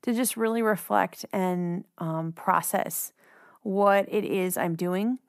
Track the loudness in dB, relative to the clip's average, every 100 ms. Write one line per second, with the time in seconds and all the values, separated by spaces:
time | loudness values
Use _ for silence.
0 | -2 0 0 0 0 2 2 0 0 0
1 | 0 -4 -6 -2 0 0 -2 -4 -8 -8
2 | -4 -4 -6 -4 0 2 2 -2 -2 -6
3 | -8 -14 _ -20 -20 -12 -4 2 4 4
4 | 2 -2 0 0 0 0 -2 0 0 0
5 | 0 -2